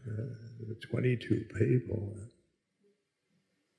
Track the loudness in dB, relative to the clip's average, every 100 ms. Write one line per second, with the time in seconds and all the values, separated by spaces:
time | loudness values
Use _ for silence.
0 | -4 -4 -6 -8 -14 -12 -10 -10 -4 2
1 | 2 2 2 0 0 2 6 6 4 -2
2 | -2 -6 -12 _ _ _ _ _ _ _
3 | _ _ _ _ _ _ _